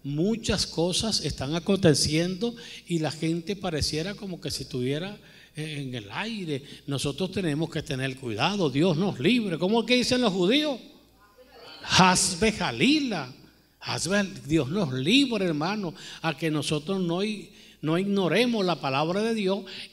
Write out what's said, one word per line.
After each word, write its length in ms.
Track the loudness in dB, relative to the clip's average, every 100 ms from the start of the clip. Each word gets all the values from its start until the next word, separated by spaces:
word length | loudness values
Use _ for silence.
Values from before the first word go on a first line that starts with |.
muchas 640 | -4 0 2 0 0 0 0
cosas 600 | 0 0 0 0 0 -2
están 280 | -4 -4
aconteciendo 1000 | -2 0 6 6 6 4 2 0 -2 -4 -6 -12 -14 -4
y 120 | -2
la 120 | -2
gente 460 | -2 -2 -2 -4 -6
pareciera 580 | -4 -2 -2 -2 -4 -6
como 240 | -10 -8
que 100 | -8
si 140 | -8
estuviera 540 | -6 -4 -2 -2 -6 -10 -18 -20 -16 -10
en 380 | -8 -8 -8
el 160 | -8 -8
aire. 520 | -8 -6 -6 -4 -6 -8 -12 -6
Nosotros 440 | -4 -2 -2 -4
tenemos 380 | -2 -2 0 -2
que 140 | -4
tener 340 | -4 -4 -4 -6
cuidado. 540 | -6 0 0 2 2
Dios 260 | 4 4 4
nos 220 | 0 2
libre. 400 | 2 2 2 0
¿Cómo 220 | 2 2
es 40 | 4
que 120 | 2
dicen 240 | 2 2
los 120 | 2
judíos? 460 | 2 4 4 2 -4 -10 -20 _ _ -20 -20 -20 -20 -20 -14
Hasbe 680 | 2 6 8 6 2 0 0
Jalila. 800 | 0 -2 2 4 4 2 -4 -6 -12 -20 _ _ _
Hasbe, 440 | -6 -4 0 0 0 -6 0
Dios 220 | 0 2
nos 220 | 0 -2
libre, 520 | 0 4 4 4 2 0
hermano, 480 | 0 -2 -2 -6 -8 -14 -6
a 120 | -4 -2
que 140 | -2
nosotros 500 | -2 0 -2 -2 -2
no 220 | 0 0
i-, 280 | -2 -6 -12 -20 -20 -6
no 180 | 0 0
ignoremos 680 | 2 2 2 4 2 2 0
la 140 | 0
palabra 420 | 0 0 0 0
de 140 | 0 0
Dios 240 | 0 -2 -4 -14 -6